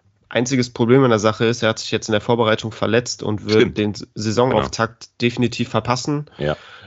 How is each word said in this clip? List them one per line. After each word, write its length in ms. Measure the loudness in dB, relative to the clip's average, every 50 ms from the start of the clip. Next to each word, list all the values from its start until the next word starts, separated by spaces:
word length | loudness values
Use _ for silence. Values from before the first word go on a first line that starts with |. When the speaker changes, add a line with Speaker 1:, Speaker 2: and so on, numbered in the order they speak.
| _ _ _ _ _ -4
Speaker 1:
Einziges 420 | -2 -2 0 0 0 0 -2 -2
Problem 340 | -2 0 2 4 6 6 6
an 60 | 6
der 80 | 4 4
Sache 260 | 2 2 2 2 0
ist, 180 | 0 0 2
er 80 | 0 0
hat 80 | 0 -2
sich 120 | -4 -6
jetzt 180 | -6 -4 -2 0
in 40 |
der 80 | -2 0
Vorbereitung 520 | 0 0 2 2 2 2 2 0 -2 -6
verletzt 500 | -6 -4 -2 0 2 0 0 -2 -6 -8
und 220 | -6 -6 -6 -4 -2
wird 80 | 2
Speaker 2:
Stimmt. 260 | 4 4 4 2 2 -2
Speaker 1:
den 120 | -2 -2
S-, 160 | -4 -8 -12 -14 -10
Saisonauftakt 880 | -6 -4 -2 0 2 2 2 2 0 0 -2 -2 -2 -4 -4 -4 -8 -20
Speaker 2:
Genau. 100 | -20 _ -2
Speaker 1:
definitiv 480 | -2 -2 0 0 -2 -2 -2 -4 -6 -4
verpassen. 640 | -4 -2 0 0 -2 -2 -2 -4 -4 -4 -6 -8 -10 -6
Speaker 2:
Ja. 180 | -4 -4 -4 -4 -8 -16 -20 -20 -18